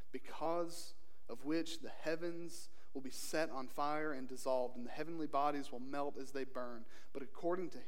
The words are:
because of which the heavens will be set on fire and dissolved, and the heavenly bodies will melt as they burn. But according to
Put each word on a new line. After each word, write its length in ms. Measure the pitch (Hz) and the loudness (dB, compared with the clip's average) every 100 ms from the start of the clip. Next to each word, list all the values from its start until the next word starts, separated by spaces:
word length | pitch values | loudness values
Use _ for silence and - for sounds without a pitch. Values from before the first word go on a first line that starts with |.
| - | -2
because 800 | 131 123 - 156 170 170 - - - - - - | -2 -2 0 2 2 2 0 0 -2 -2 -2 -2
of 160 | 120 143 | -2 2
which 340 | 160 160 - | 2 2 0
the 120 | 123 - | -2 -2
heavens 680 | 160 165 170 170 170 - - - - | 0 2 0 0 0 0 0 -2 -2
will 80 | 139 | -2
be 100 | 131 | -2
set 380 | - - 156 156 | -2 0 2 2
on 160 | 131 127 | 0 -2
fire 460 | - 147 151 156 | 0 2 2 2
and 160 | 135 127 | 0 -2
dissolved, 480 | 131 135 131 123 123 | -2 2 2 2 0
and 80 | |
the 60 | 120 | -2
heavenly 360 | 131 151 165 147 | -2 0 0 2
bodies 460 | 143 147 147 139 | 2 4 2 0
will 80 | 123 | -2
melt 360 | 131 143 143 143 | -2 0 0 -2
as 120 | 135 | -2
they 120 | 139 | -2
burn. 400 | 131 127 123 120 117 - - | -2 -2 -2 -2 -2 -2 -2
But 80 | 135 | -2
according 480 | 123 - 170 185 165 | -2 0 0 2 0
to 80 | 127 | -2